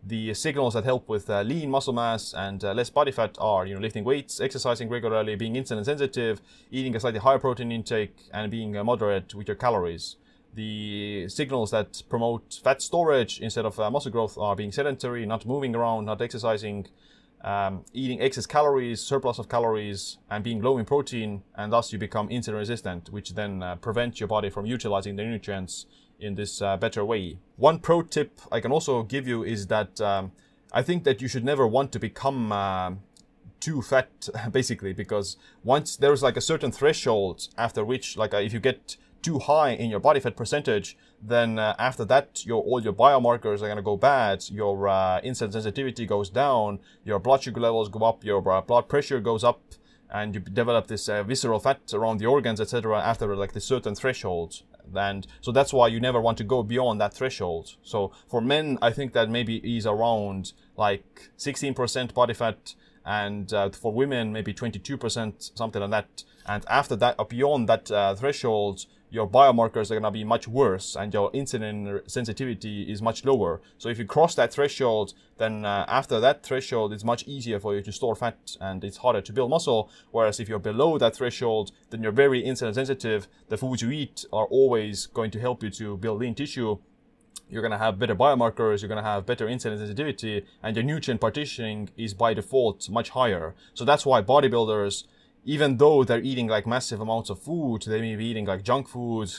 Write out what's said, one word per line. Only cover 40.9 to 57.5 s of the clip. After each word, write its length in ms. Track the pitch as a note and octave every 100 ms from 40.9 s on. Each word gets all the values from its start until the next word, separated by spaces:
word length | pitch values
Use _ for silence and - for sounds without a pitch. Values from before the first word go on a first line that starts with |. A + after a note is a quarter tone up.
| - _ _
then, 380 | G#2 A#2+ A#2 A2
uh, 160 | G#2+ G#2
after 260 | A#2+ B2+ G#2+
that, 400 | C3 C#3+ - -
your, 180 | A2+
all 160 | G#2 B2
your 140 | A2
biomarkers 680 | G2+ B2+ C3+ A#2+ A#2+ A2+ G#2
are 60 | G#2
gonna 140 | G#2
go 160 | G2+ G2+
bad. 480 | C3 C#3 A2 F#2+ -
Your, 380 | G#2 G#2 G2 G2
uh, 320 | F#2+ F#2+ F#2
insulin 300 | - B2 A2
sensitivity 540 | A2 G#2+ G#2 C3+ A#2+ G#2+
goes 240 | G#2 G2
down, 500 | G#2+ C#3+ B2+ G#2+ G2+ - _
your 160 | - G#2
blood 240 | F2+ C3+
sugar 160 | - A2+
levels 300 | A#2 A2+ G#2+
go 160 | G#2 A2+
up, 180 | A#2
your, 240 | G#2+ G2+ F2+
uh, 120 | F#2+
blood 260 | F#2 A#2+ A2+
pressure 320 | C#3+ C#3+ C3
goes 240 | G#2+ A2+
up, 180 | A#2+ A#2+ _ - _ _ _
and 260 | G#2 G#2 G#2
you 40 |
develop 480 | F2+ G2 A#2 A#2 -
this, 220 | G#2+ -
uh, 140 | G#2
visceral 360 | G2+ C3 B2+ A2
fat 340 | C3+ - -
around 260 | G#2 A2+ A2
the 60 | A2
organs, 360 | C#3 A#2+ G#2+
et 80 | G#2+
cetera, 320 | B2 A2 G#2+
after, 340 | F2 A2+ G#2+ G2
like, 160 | G2
this 140 | G#2+ -
certain 300 | B2+ A2+ G2+
threshold. 640 | C3 B2 G2+ F2 E2+ - _ - -
And 320 | F#2 G2 G2 - -
so 100 | -
that's 220 | B2 -
why 140 | C3+ A#2+
you 120 | A2+
never 220 | B2 B2
want 160 | A2+ A2+
to 60 |
go 180 | G#2+ B2+
beyond 400 | G#2+ A#2+ B2+ G#2+
that 100 | G#2
threshold. 640 | - C3 - F#2